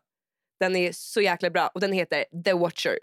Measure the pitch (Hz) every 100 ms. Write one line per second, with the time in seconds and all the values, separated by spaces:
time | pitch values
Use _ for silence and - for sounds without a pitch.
0 | _ _ _ _ _ - 185 185 180 175
1 | - 226 202 175 180 170 156 185 196 190
2 | 170 151 - 170 185 180 175 - 156 101